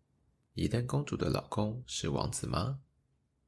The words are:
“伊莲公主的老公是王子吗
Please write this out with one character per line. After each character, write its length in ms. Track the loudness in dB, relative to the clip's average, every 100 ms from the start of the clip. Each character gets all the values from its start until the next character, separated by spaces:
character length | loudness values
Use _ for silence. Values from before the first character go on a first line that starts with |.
| _ _ _ _ _
“伊 140 | 0 2
莲 180 | 2 2
公 180 | 0
主 120 | 0 0
的 120 | 2
老 160 | 2 0
公 340 | 0 0 -2
是 260 | -6 -4 0
王 200 | 0 0
子 160 | -2 -2
吗 340 | 0 0 -2 -10 _ _ _ _ _